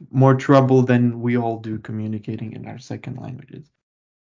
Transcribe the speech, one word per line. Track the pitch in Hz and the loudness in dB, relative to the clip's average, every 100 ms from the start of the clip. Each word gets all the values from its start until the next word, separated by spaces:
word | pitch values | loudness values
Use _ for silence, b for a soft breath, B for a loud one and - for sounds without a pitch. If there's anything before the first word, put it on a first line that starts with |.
| - | -4
more | 131 131 131 | 4 4 4
trouble | - 139 131 131 | 4 4 6 4
than | 123 123 120 117 | 4 2 2 0
we | 120 120 | -2 -2
all | 117 113 | -2 -6
do | 110 107 | -8 -10
communicating | - 110 110 107 104 110 110 | -8 -8 -8 -8 -8 -10 -12
in | 110 110 | -14 -16
our | 110 | -16
second | - 117 123 120 | -14 -14 -12 -12
languages. | 113 - - - - _ _ _ _ _ | -12 -14 -16 -20 -20 _ _ _ _ _